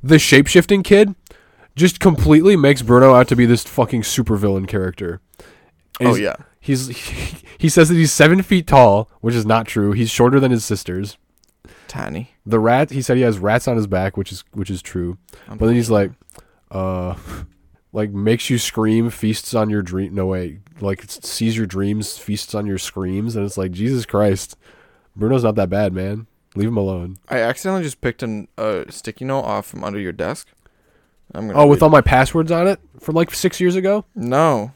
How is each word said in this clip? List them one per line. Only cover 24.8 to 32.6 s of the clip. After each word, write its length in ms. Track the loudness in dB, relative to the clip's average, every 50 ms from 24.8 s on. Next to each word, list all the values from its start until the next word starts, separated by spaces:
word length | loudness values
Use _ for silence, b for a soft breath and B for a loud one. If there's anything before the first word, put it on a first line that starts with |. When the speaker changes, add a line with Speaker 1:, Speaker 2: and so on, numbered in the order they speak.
| b b b b b b b
Speaker 1:
Bruno's 280 | -6 -4 -2 0 0 0
not 120 | 0 0
that 140 | 0 -2 -2
bad, 220 | -2 -2 -2 -2 -4
man. 340 | -6 -8 -8 -8 -10 -12 _ _ _ _ _ _
Leave 120 | -4 -4 -2
him 80 | -2 -2
alone. 400 | -2 -4 -4 -6 -8 -12 -14 -18 _ _
Speaker 2:
I 100 | -4 -4
accidentally 440 | -2 -2 -4 -4 -6 -6 -4 -4 -4
just 180 | -6 -10 _
picked 220 | -6 -8 -6 _ -8
an, 240 | -10 -8 -10 -12 -14 _ -8
a 280 | -6 -4 -4 -4 -8 -10
sticky 360 | -16 -16 -14 -14 -14 _ -10
note 180 | -6 -6 -6 -4
off 220 | -4 -6 -6 -8
from 180 | -10 -14 -12 -10
under 160 | -10 -8 -8
your 120 | -8 -10 -8
desk. 340 | -8 -8 -8 -8 -10 -14 _ _ _ _ _ _ _ _ _ _ _ _ _ _ _ _ _ -14
I'm 140 | -12 -10 -4
gonna 120 | 2 4
Speaker 1:
Oh, 60 | 6
with 120 | 6 6 6
Speaker 2:
read 60 | 6
Speaker 1:
all 60 | 6
Speaker 2:
it. 20 |
Speaker 1:
my 100 | 6 6
passwords 500 | 4 4 2 2 2 2 0 -2 -2 -2
on 160 | -2 0